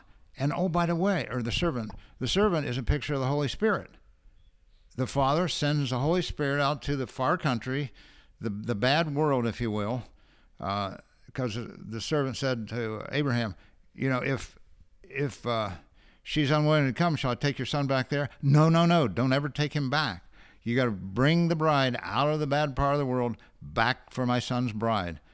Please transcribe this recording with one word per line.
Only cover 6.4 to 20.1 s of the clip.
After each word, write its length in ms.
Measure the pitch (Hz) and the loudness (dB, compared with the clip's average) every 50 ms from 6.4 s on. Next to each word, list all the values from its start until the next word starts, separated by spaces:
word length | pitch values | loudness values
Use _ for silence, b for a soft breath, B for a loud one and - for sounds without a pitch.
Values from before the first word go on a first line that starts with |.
| 151 139 139 143 | -2 0 0 0
out 180 | 143 139 147 139 | 0 0 0 -2
to 140 | - - 147 | -4 -4 -2
the 100 | 139 127 | -2 -4
far 300 | 113 - - 131 135 170 | -6 -4 -2 0 0 0
country, 560 | 170 - 151 123 113 - 127 127 143 147 - - B B B B B B B B - | 0 0 0 -2 -2 -2 -4 -4 -4 -4 -6 -8 B B B B B B B B -8
the, 80 | - 113 | -6 -6
the 260 | 101 104 110 110 117 | -6 -4 -4 -4 -2
bad 400 | 98 123 127 139 160 170 156 143 | 0 2 2 2 2 2 0 0
world, 320 | 143 156 151 139 127 117 | 0 2 2 2 2 2
if 140 | 117 101 - | 0 -2 -2
you 100 | 120 113 | -2 -2
will, 340 | 104 107 101 104 123 123 107 - - b b b b b b b b - | -2 -2 -2 -2 -4 -4 -6 -10 -18 b b b b b b b b -8
uh, 380 | - 95 98 104 101 92 - - - _ _ _ - - - | -6 -4 -2 -2 -4 -4 -8 -12 -18 _ _ _ -20 -12 -6
'cause 240 | - 127 120 98 120 113 - - | -4 -4 -4 -4 -6 -8 -10 -12
the 240 | - - 95 110 113 | -14 -12 -10 -10 -8
servant 380 | - - 160 147 139 131 120 - | -4 -2 0 0 0 -2 -2 -2
said 280 | 143 135 131 117 110 104 | -2 -2 -2 -2 -4 -6
to 360 | 113 120 117 110 110 107 - - | -6 -4 -4 -4 -6 -6 -8 -4
Abraham, 440 | - 143 151 139 120 120 117 107 92 b b b b b b - - | -2 -2 0 0 0 0 0 -2 -6 b b b b b b -16 -8
you 140 | - 131 135 | -4 -2 0
know, 140 | 131 123 | 0 0
"If, 360 | - 139 139 - - - - - - - - - - _ _ - | 0 -2 -4 -4 -6 -10 -16 -20 -20 -20 -20 -20 -20 _ _ -20
if, 440 | - - 131 135 143 131 - - - | -18 -10 -6 -4 -4 -4 -6 -6 -4
uh, 260 | 120 120 113 107 101 92 76 - _ b b b b b b | -2 -2 -2 -2 -4 -6 -10 -16 _ b b b b b b
she's 280 | b - - 151 147 131 | b -4 0 0 2 2
unwilling 360 | 156 151 151 151 156 151 139 | 2 4 4 4 4 4 2
to 80 | 131 113 | 2 0
come, 200 | - 175 175 156 | 2 0 0 0
shall 180 | 127 - 131 | 0 -2 -2
I 20 | 120 | -2
take 240 | - - 143 135 - | 0 -2 -2 -2 -2
your 80 | 127 | -4
son 200 | - - 147 143 | -4 -2 -2 0
back 220 | 131 135 131 120 - | 0 0 0 0 0
there?" 220 | 151 143 143 - B B | -2 -2 -2 -4 B B
"No, 300 | - 139 139 147 156 160 | 2 6 6 8 8 6
no, 160 | 165 165 170 | 6 6 6
no, 200 | 170 170 170 143 | 6 6 4 4
don't 280 | 110 87 113 127 131 131 | 2 2 0 0 2 2
ever 160 | 139 147 147 | 0 0 -2
take 240 | - - 147 151 - | -4 -2 -4 -2 -2
him 160 | 151 143 127 | -2 -2 0
back. 320 | 135 151 151 120 | 0 -2 -2 -2